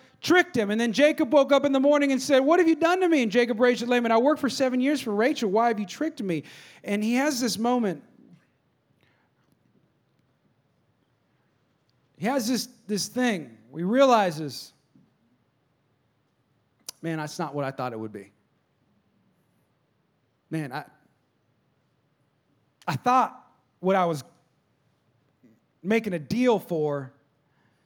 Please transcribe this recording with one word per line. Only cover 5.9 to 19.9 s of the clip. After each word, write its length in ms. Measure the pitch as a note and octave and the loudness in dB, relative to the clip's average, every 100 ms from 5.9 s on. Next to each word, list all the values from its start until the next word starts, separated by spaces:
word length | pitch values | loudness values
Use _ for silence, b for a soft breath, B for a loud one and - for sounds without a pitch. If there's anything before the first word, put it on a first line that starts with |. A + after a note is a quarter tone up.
| - D#4 - | -6 -6 -4
me?" 220 | G3+ D#3 - B B B | -6 -6 -8 B B B
And 200 | - G#3 | -6 -4
he 120 | G#3+ A#3+ | -2 0
has 260 | D4 B3+ | 0 -2
this 160 | B3 F#3 | -4 -2
moment. 460 | A#3 B3 G#3 D3+ - _ _ - _ _ _ _ _ _ _ _ _ _ _ _ _ _ _ _ _ _ _ _ _ _ _ _ _ _ _ _ _ _ _ _ _ _ _ _ _ - | -2 0 -2 -4 -12 _ _ -20 _ _ _ _ _ _ _ _ _ _ _ _ _ _ _ _ _ _ _ _ _ _ _ _ _ _ _ _ _ _ _ _ _ _ _ _ _ -8
He 120 | G3+ | -4
has 200 | C#4 A3 | -2 -2
this, 220 | B3 - - - | -4 -6 -14 -8
this 200 | G#3 - | -6 -6
thing. 500 | A#3+ B3 F#3+ B2+ A2+ _ D3+ | -2 -2 -2 -6 -18 _ -6
He 80 | |
realizes, 880 | F3+ B3 C4+ A#3 F#3+ D#3 D3+ A#2+ - _ _ _ _ _ _ _ _ _ _ _ _ _ _ _ _ _ _ _ _ _ - - | 0 4 6 4 2 -2 -8 -10 -16 _ _ _ _ _ _ _ _ _ _ _ _ _ _ _ _ _ _ _ _ _ -20 -14
"Man, 160 | E3 D#3 | -8 -8
that's 180 | D3+ - | -8 -8
not 160 | D#3 | -8
what 100 | C#3+ | -6
I 60 | C3+ | -6
thought 240 | C#3 B2+ | -6 -8
it 60 | A2+ | -8
would 120 | A2 | -10
be. 200 | G#2 G2 _ _ _ _ _ _ _ _ _ _ _ _ _ _ _ _ | -12 -18 _ _ _ _ _ _ _ _ _ _ _ _ _ _ _ _